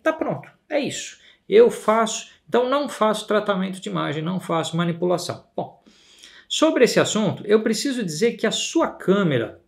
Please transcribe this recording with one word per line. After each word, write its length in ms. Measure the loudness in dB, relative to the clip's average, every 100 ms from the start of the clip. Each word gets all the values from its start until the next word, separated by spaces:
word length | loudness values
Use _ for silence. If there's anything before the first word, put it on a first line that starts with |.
tá 100 | -4
pronto. 360 | -2 -4 -6 -10 _ _
É 120 | -4
isso. 380 | -4 -6 -12 -16 -20 _ 2
Eu 220 | 6 6
faço, 580 | 4 0 2 0 -4 -12 -20 -2
então 200 | 0 2
não 200 | 0 -2
faço 380 | 0 0 0 -2
tratamento 520 | -2 0 -2 -4 -6
de 100 | -8
imagem, 340 | -4 -4 -4
não 180 | -4 -4
faço 360 | -2 -2 -2 -2
manipulação". 680 | -2 0 0 -2 -2 -10 -10
Bom, 260 | -10 -10 -12 _ _ _ -20 -20 -20 -8
sobre 360 | 0 2 6
esse 140 | 4 4
assunto, 460 | 2 0 -2 -2 2
eu 160 | 2
preciso 400 | 2 -2 -2 -4
dizer 300 | -4 -2 -2
que 140 | 0 -2
a 40 |
sua 380 | -2 -2 0 -2
câmera 720 | -2 0 2 2 0 -2 -8